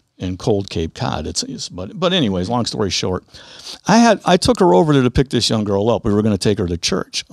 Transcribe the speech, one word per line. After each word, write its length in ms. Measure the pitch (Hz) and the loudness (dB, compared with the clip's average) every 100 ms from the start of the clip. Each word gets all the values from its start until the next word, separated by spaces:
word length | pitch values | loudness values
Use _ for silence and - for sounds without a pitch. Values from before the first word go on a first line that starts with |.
| _ - | _ -10
in 200 | 92 92 | -8 -4
cold 320 | - 101 98 | -2 -2 -2
Cape 240 | - 80 | -6 -6
Cod. 340 | - 123 - 80 | -6 -6 -6 -6
It's, 160 | - | -6
it's, 240 | - - - | -8 -10 -12
but, 300 | 87 95 180 | -12 -12 -4
but 140 | 175 | -2
anyways, 360 | 185 120 92 92 | 0 0 0 -2
long 160 | 120 110 | -2 -4
story 240 | - 101 | -2 -2
short, 340 | - 107 92 - - - - - - - | -2 -4 -4 -8 -20 -20 -20 -18 -6 2
I 100 | 220 | 4
had, 240 | 233 196 - | 4 2 2
I 120 | 180 | 2
took 220 | - 240 | 2 2
her 140 | 180 | 4
over 200 | 180 165 | 4 4
there 100 | 143 | 4
to 80 | 123 | 4
pick 180 | 151 135 | 2 0
this 200 | 120 - | 0 0
young 140 | 113 104 | 0 0
girl 240 | 98 107 | 0 0
up. 160 | 110 113 | 0 2
We 80 | |
were 80 | 104 | 2
gonna 160 | 107 101 | 2 2
take 220 | - 104 | 0 0
her 80 | 90 | -2
to 100 | 87 | -4
church, 480 | - - - - - | -4 -4 -6 -10 -10